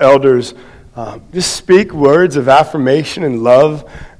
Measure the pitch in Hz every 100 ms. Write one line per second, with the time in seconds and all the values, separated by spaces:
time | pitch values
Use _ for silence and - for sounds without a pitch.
0 | 135 139 135 123 120 - - - - -
1 | 113 - - 180 175 - - 185 208 156
2 | 139 156 185 139 123 139 156 160 127 147
3 | 151 - 156 120 117 127 151 151 - -
4 | -